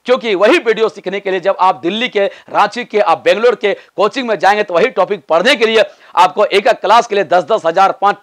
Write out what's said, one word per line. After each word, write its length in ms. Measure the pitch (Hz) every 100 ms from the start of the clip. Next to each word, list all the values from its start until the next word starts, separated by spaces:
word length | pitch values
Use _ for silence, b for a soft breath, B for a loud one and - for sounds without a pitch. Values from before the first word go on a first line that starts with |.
| -
क्योंकि 260 | 247 233 180
वही 220 | 214 330
वीडियो 300 | 233 214 220
सीखने 300 | 202 180 196
के 120 | 196
लिए 80 | 185
जब 160 | 190 190
आप 160 | 185 151
दिल्ली 320 | 165 214 247
के, 160 | - -
रांची 580 | - - 156 202 240 226
के, 140 | 208
आप 200 | 185 151
बेंगलोर 320 | 160 190 240 214
के 180 | 202
कोचिंग 540 | 175 - - 208 277 240
में 100 | 190
जाएंगे 240 | 185 208
तो 100 | 208
वही 160 | 170 240
टॉपिक 340 | 196 180 202 -
पढ़ने 300 | 165 202 196
के 100 | 220
लिए 200 | 220 202 B B -
आपको 300 | 180 208 208
एक, 220 | 190 226
एक 120 | 208
क्लास 260 | 185 233 226
के 80 | 202
लिए 80 | 156
दस 180 | 175
दस 220 | 147 220 165
हजार, 260 | 175 190
पाँच 240 | - 202 208